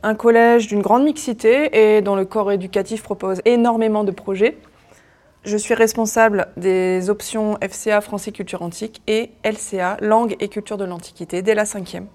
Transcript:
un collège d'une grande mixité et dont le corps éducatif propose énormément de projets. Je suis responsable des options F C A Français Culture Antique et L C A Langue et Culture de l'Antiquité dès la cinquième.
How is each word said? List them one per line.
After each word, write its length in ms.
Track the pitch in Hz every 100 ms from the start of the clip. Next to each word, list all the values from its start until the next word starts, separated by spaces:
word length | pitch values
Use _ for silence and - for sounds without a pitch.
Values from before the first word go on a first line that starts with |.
un 100 | 208
collège 540 | 214 233 233 233 233 220
d'une 160 | 208
grande 200 | 196 233
mixité 920 | 285 302 - 226 220 254 302 - 214 214
et 80 |
dont 120 | 202 196
le 80 |
corps 280 | 190 220 202
éducatif 500 | 202 185 196 190 220
propose 400 | - 196 190 185 214
énormément 580 | 240 233 226 220 214
de 80 | 208
projets. 480 | 185 - 190 220 311 - _ _ - _ _ _ _
Je 140 | - 208
suis 160 | 208
responsable 760 | 226 226 220 220 233 226 202 - -
des 540 | 180 185 185 185 185
options 480 | 202 - 220 214 208 196
F 40 |
C 180 | - -
A 100 | 208
Français 320 | 208 208 208
Culture 300 | 208 185 190
Antique 400 | 175 170 220 - -
et 240 | 214 233 _
L 160 | 214 214
C 220 | - 196
A 180 | 180 202
Langue 340 | 214 220 233 196
et 100 | 202
Culture 280 | 214 202 208
de 80 | 190
l'Antiquité 560 | 175 - _ 170 -
dès 140 | 190 214
la 100 | 208
cinquième. 400 | 208 175 175 196